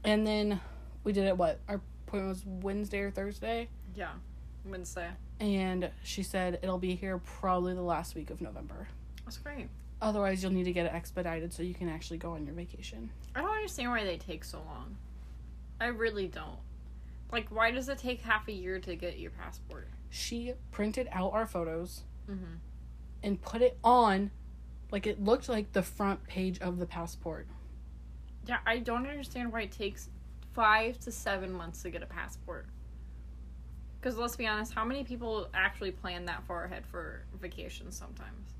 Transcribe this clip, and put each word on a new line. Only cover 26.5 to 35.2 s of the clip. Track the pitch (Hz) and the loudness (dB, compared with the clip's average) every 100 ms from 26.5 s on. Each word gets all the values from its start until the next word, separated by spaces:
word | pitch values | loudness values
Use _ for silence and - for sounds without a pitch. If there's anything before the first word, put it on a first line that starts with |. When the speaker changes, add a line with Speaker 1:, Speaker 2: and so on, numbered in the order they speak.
| 180 | 2
Speaker 1:
of | 180 180 | 0 0
the | 175 | -2
passport. | 175 165 - 170 151 - - - - - - - - - - - | -2 -4 -4 -4 -4 -8 -10 -10 -10 -12 -12 -12 -12 -12 -10 -2
Speaker 2:
Yeah, | 240 | 2
I | 226 240 | 4 2
don't | 233 233 269 | 2 0 0
understand | 294 262 247 240 | -4 -6 -2 -2
why | 226 | -2
it | 196 | -2
takes | - 202 - - - - - - | -2 -4 -4 -10 -12 -12 -12 -6
five | - 220 220 226 247 | 6 8 10 6 -2
to | - | -6
seven | - 214 190 190 | -4 0 0 0
months | 185 165 170 | -4 -6 -6
to | 180 | -6
get | 170 | -6
a | - | -6
passport. | 170 - - - 165 - - - - - - - - - - - - - - | -6 -6 -8 -8 -8 -10 -12 -10 -10 -10 -10 -12 -10 -10 -10 -10 -10 -10 -4
'Cause | 254 226 | -4 0
let's | 240 233 | -2 0
be | 226 | 0
honest, | 214 220 | 2 0
how | 233 226 | 0 0
many | 277 | 0
people | 240 240 | -2 -4